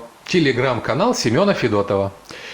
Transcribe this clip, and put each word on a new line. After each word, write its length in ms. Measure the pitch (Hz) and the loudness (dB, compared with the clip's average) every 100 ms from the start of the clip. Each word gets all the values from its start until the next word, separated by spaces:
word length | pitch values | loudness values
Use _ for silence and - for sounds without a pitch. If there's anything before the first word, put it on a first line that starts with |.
| - - - | -6 -16 -2
Telegram-канал 840 | 185 143 117 131 117 - 120 226 | 2 2 2 0 -2 -2 0 0
Семена 400 | 240 117 123 202 | 0 0 2 2
Федотова, 580 | 170 123 104 101 98 98 - - - - | 2 0 0 0 0 -2 -6 -18 -18 -16